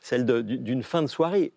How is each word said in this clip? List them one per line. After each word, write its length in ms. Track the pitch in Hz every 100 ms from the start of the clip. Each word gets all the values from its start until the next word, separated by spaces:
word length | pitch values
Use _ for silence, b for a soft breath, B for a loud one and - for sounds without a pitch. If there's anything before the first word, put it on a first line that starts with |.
celle 240 | - 123 123
de, 160 | 117
du, 160 | 110 127
d'une 240 | 117 127
fin 180 | 113 170
de 40 | 147
soirée. 440 | - 165 196 165